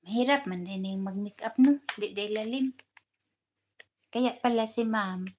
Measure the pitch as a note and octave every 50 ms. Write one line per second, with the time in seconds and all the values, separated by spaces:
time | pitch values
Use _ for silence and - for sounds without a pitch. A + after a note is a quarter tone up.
0 | _ F3+ G#3 A#3+ B3+ B3+ C#4+ C#4 C#4 F#3 F#3 F3+ F3 F3+ G3 F#3+ F#3+ F#3+ F#3+ F#3+
1 | F#3+ G3 F#3+ G3 G3+ G#3 - - - A3+ - - C4 C#4 C#4+ C#4+ _ - - -
2 | G3+ - - G3 G3+ G#3 G#3+ G#3+ G#3+ A3 A#3+ C4+ C4 C4 B3+ _ - _ _ -
3 | _ _ _ _ _ _ _ _ _ _ _ _ _ _ _ _ - _ _ _
4 | _ _ - A#3 B3+ B3 A#3+ - - B3 A#3+ A3+ A3 A3 - - A#3 A3+ A3 A3
5 | G3+ F#3+ F#3 F#3 F#3 F#3 F#3+